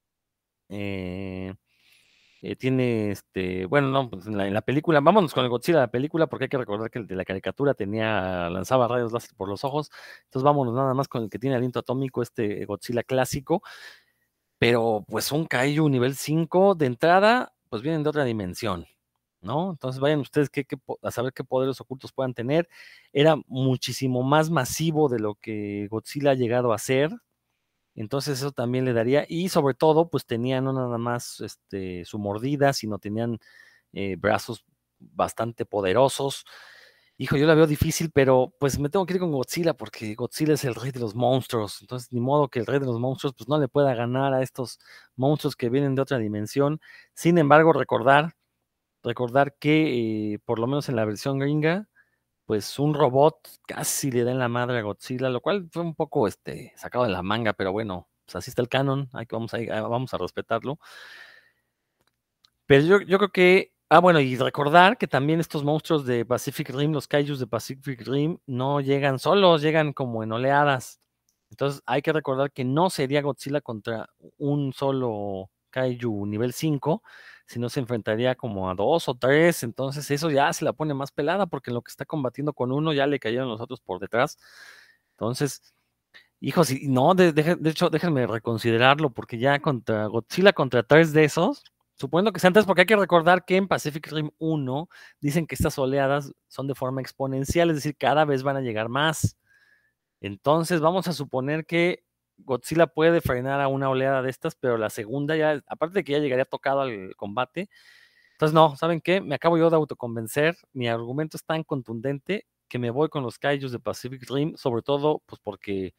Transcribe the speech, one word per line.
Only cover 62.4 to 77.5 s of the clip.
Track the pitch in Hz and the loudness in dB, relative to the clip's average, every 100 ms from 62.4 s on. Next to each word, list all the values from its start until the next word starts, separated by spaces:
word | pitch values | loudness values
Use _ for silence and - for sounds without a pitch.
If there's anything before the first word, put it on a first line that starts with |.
| _ _ - | _ _ 6
Pero | 139 | 6
yo, | 160 196 | 8 4
yo | 175 190 | 4 2
creo | 196 | 2
que, | - 180 185 - _ _ | 4 6 6 2 _ _
ah, | 160 | 6
bueno, | 180 165 | 8 6
y | 131 123 | 4 0
recordar | 127 - 143 170 185 247 | -2 0 4 8 6 4
que | 208 | 0
también | 135 139 165 | 0 2 0
estos | 156 156 | 0 -2
monstruos | 143 151 - 160 127 | 0 -2 0 -2 0
de | 123 | -2
Pacific | 117 123 - 131 151 | 0 -2 -2 -6 -6
Rim, | 123 147 | -2 0
los | 151 - | -2 0
Kaijus | 147 143 139 | 0 0 -4
de | 120 | -4
Pacific | 110 - 139 139 120 110 | -6 -6 -12 -10 -10 -4
Rim, | 139 151 175 - | -2 -2 -4 -8
no | 123 131 143 | -4 -2 0
llegan | 135 139 139 131 | 0 2 2 0
solos, | 143 196 185 160 | 2 6 6 6
llegan | 151 160 151 | 4 2 0
como | - 127 113 | -2 -4 -4
en | 110 | -4
oleadas. | 113 131 143 147 131 - - _ _ _ _ _ | -2 2 4 4 2 -4 -18 _ _ _ _ _
Entonces, | - 139 139 - | -4 -4 -4 -2
hay | 131 | -2
que | 160 | 0
recordar | 156 139 131 143 | -2 0 -2 -2
que | - | -2
no | 127 143 185 | -2 2 0
sería | - 131 147 | 0 -2 0
Godzilla | 143 127 - 143 | -2 -6 -6 -6
contra | - 113 117 113 - _ - _ | -6 -8 -6 -8 -10 _ -20 _
un | 143 147 139 | -2 0 -2
solo | - 139 135 123 107 101 95 95 _ _ | -2 -2 -2 -2 -4 -6 -8 -10 _ _
Kaiju | 131 131 123 120 104 101 | -4 -4 -2 -4 -4 -4
nivel | 104 123 | -4 -4
cinco, | - 160 143 143 196 - - - - | -2 -4 -2 -2 -4 -6 -20 -20 -20
sino | _ | _